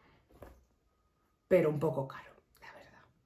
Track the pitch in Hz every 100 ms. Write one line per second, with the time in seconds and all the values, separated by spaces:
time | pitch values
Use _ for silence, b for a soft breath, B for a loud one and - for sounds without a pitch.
0 | b b _ - - - _ _ _ _
1 | _ _ _ _ - 185 156 147 156 139
2 | 135 - - - _ _ - - - -
3 | - _